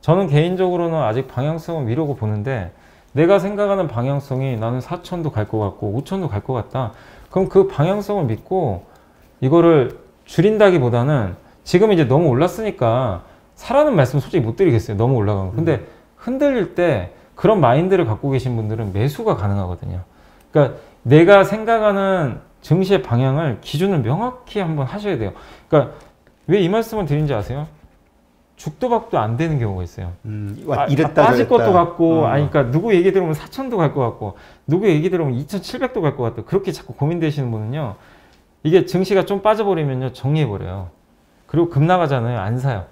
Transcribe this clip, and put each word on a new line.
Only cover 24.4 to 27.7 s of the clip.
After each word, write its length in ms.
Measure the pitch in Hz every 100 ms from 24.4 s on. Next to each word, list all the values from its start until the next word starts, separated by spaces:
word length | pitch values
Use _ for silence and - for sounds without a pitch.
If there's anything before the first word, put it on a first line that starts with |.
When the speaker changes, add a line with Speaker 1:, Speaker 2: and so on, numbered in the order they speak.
| - 214
Speaker 1:
한번 240 | 175 156 131
하셔야 320 | 196 208 151
돼요. 160 | 104 - - - _
그러니까 280 | 156 127 - - _ _ _ -
왜 140 | 190
이 80 | 170
말씀을 360 | 214 220 220 165
드린지 280 | 143 151
아세요? 340 | 120 98 131 156